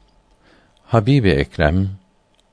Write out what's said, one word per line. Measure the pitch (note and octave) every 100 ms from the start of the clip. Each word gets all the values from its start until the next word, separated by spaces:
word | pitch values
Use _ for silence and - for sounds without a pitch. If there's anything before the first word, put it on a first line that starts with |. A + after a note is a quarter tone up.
| _ _ _ _ _ _ _ _ -
Habib-i | A#2 G#2+ C#3 G2
Ekrem | C#2+ C2+ - D2+ F2+ G2 G2 _ _ _ _ _